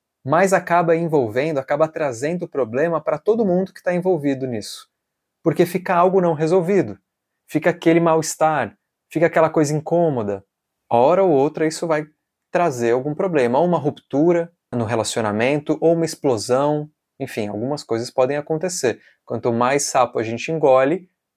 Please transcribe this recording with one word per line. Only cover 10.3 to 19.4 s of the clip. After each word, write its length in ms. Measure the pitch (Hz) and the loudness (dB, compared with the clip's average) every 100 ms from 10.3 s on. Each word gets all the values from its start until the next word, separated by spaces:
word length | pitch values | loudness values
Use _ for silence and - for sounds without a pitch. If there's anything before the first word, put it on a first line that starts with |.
| 98 _ _ _ _ - | -6 _ _ _ _ -2
Hora 340 | 117 135 180 | 4 4 4
ou 80 | 190 | 4
outra 360 | 139 147 156 156 | 4 2 0 -4
isso 180 | 156 170 | -2 -4
vai 220 | 156 156 _ _ _ _ | -4 -4 _ _ _ _
trazer 420 | 175 175 123 117 | -2 0 0 0
algum 220 | 123 139 | 0 0
problema, 460 | 151 190 156 120 127 | -4 -2 0 2 2
ou 60 | 180 | 2
uma 120 | 165 | 0
ruptura 760 | 139 - - 135 165 170 170 _ _ | -2 -6 -6 0 2 2 -2 _ _
no 140 | 123 110 | -6 -2
relacionamento, 920 | 113 104 120 110 104 123 147 147 151 | -2 -2 -2 -2 0 0 0 -2 0
ou 120 | 165 | 2
uma 120 | 170 160 | 2 0
explosão, 840 | - 143 113 110 127 143 151 151 _ _ - | -2 -2 -2 0 0 2 -2 -6 _ _ -14
enfim, 280 | 131 - 104 | -10 -6 -6
algumas 360 | 104 123 147 | -6 -6 -6
coisas 260 | - 113 - | -4 -4 -4
podem 280 | - 127 147 | 0 0 0
acontecer. 640 | 147 156 185 180 120 101 _ _ - | -4 -4 -4 -2 -2 -2 _ _ -10
Quanto 260 | 120 | -6